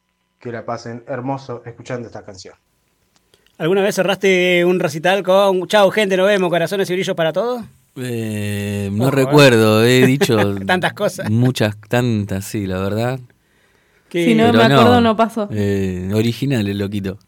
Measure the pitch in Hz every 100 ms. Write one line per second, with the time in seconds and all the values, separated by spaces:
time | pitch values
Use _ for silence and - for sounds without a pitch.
0 | _ _ _ _ 123 113 110 117 120 117
1 | - 131 127 139 135 117 117 117 120 123
2 | 110 104 98 98 92 - _ _ _ _
3 | _ _ _ _ _ - 160 196 196 196
4 | 180 190 196 185 180 180 175 180 175 156
5 | 175 196 180 190 202 185 170 208 190 208
6 | 202 190 190 202 180 170 165 196 165 180
7 | 180 180 160 170 233 247 214 _ _ -
8 | 127 117 110 107 104 101 101 101 101 104
9 | 131 139 135 147 139 113 110 107 117 127
10 | 127 139 190 110 101 98 98 185 170 -
11 | 202 - 107 113 127 127 110 104 - 123
12 | 123 110 98 95 95 110 95 92 98 104
13 | 120 127 123 _ _ _ _ _ _ _
14 | _ 175 170 220 226 226 226 - 240 247
15 | 233 214 226 226 208 107 101 101 - 90
16 | 92 107 117 117 139 123 101 101 101 104
17 | 95 95